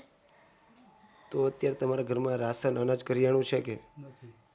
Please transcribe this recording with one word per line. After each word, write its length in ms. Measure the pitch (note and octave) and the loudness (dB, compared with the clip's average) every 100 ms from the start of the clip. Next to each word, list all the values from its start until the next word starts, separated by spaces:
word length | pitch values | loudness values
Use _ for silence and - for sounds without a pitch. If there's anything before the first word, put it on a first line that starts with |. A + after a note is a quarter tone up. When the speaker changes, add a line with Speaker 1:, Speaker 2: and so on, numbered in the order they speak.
| - _ _ - - _ _ - - - - - - | -10 _ _ -20 -20 _ _ -20 -20 -20 -20 -20 -8
Speaker 1:
તો 140 | C#3+ C3+ | 0 0
અત્યારે 300 | C3+ C#3+ C3 | 0 -2 0
તમારા 280 | C3 C3 | -2 0
ઘરમાં 320 | B2+ B2 C3 B2 | 0 -2 0 0
રાશન, 440 | A#2 A#2+ C3+ B2 | -2 0 0 0
અનાજ, 240 | B2 B2 | 0 0
કરિયાણું 400 | - B2+ C3 C3 | 0 2 4 4
છે 180 | B2+ B2+ | 2 -2
કે? 120 | A#2+ | -2
Speaker 2:
નથી. 600 | G#2+ - D3+ C#3 B2+ A#2+ A2+ _ | -10 -12 -20 -20 -18 -20 -20 _